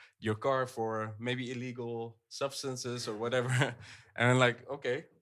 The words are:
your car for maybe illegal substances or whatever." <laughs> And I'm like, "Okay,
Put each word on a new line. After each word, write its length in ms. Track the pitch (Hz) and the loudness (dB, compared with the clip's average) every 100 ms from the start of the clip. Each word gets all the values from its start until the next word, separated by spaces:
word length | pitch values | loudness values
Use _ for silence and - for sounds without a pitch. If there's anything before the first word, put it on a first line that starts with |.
| - _ | -20 _
your 160 | 110 | -2
car 320 | 107 139 131 127 | 0 2 2 0
for 480 | 117 110 110 107 107 | -2 -2 -2 -4 -4
maybe 300 | 120 127 123 | -4 -4 -4
illegal 640 | 127 123 120 117 117 113 113 _ | -6 -6 -6 -6 -6 -8 -12 _
substances 760 | - 139 - 139 127 123 120 117 | -6 -4 -4 -6 -4 -4 -4 -4
or 60 | |
whatever." 360 | 107 117 127 123 | -4 0 2 2
<laughs> 680 | 127 135 - - - - - | 4 2 0 -14 -20 -12 2
And 140 | 120 | 6
I'm 80 | 127 | 8
like, 300 | 123 117 - | 6 4 -6
"Okay, 360 | 139 131 139 - _ | -4 -2 -2 -4 _